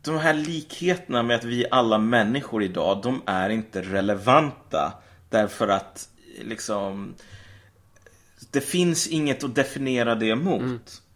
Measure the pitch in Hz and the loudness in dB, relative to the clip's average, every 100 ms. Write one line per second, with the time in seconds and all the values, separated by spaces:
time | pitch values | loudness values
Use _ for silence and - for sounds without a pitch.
0 | 147 156 160 151 151 160 131 - 175 175 | -4 0 2 2 -2 -6 -8 -4 -2 -2
1 | - 123 117 117 117 120 120 131 117 107 | 0 0 2 0 0 -2 2 4 4 4
2 | 110 120 104 135 139 110 98 90 82 101 | 4 4 4 0 -2 -2 -2 0 0 0
3 | 120 131 - 92 95 110 107 95 92 98 | -2 -4 -2 -2 0 -2 -4 -8 -2 0
4 | 98 101 104 139 147 - - 78 73 - | 0 0 6 6 4 -6 -4 -2 -2 -6
5 | - - - 113 104 - 104 98 - - | -20 -20 0 2 2 0 0 0 -2 -18
6 | - - - - - 110 - 104 98 98 | -20 -20 -20 -14 -10 -10 -4 -4 -4 -6
7 | 98 - - - - - - _ _ _ | -10 -14 -20 -20 -20 -20 -20 _ _ _
8 | - _ _ _ - 143 - 180 175 160 | -20 _ _ _ -4 -4 0 2 2 2
9 | - 160 147 131 143 123 135 - 135 127 | 0 0 0 -2 -2 0 0 -2 -2 0
10 | 117 113 110 113 180 131 127 120 - - | 0 2 0 0 0 -2 -2 -6 -12 -20
11 | _ | _